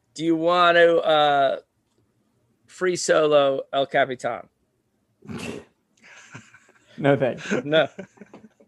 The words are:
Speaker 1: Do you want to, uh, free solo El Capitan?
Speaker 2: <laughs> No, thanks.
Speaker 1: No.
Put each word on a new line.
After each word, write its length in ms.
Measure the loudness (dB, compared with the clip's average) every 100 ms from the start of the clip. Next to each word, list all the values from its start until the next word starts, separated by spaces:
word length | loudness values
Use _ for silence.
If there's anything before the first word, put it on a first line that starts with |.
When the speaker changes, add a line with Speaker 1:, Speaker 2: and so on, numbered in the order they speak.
| _
Speaker 1:
Do 100 | -8
you 120 | -2 0
want 400 | 0 2 4 6
to, 220 | 4 4
uh, 580 | 2 2 2 2 0 -2 _ _ _ _ _ _ _ _ _ _ _
free 300 | -6 -4 -4
solo 680 | 0 0 4 2 2 -2 -4
El 140 | -4 -2
Capitan? 640 | 0 -2 -4 -8 -8 -14 _ _ _ _ _ _ _ -16
Speaker 2:
<laughs> 120 | -14 -14 -16 -20 _ _ _ -20 -20 -20 -20 -20 _ _ _ _ -4
No, 160 | 0 0
thanks. 360 | -2 -6 -8 -8
Speaker 1:
No. 220 | -2 -2 -2 -6 -20 _ -20 -20 -20 _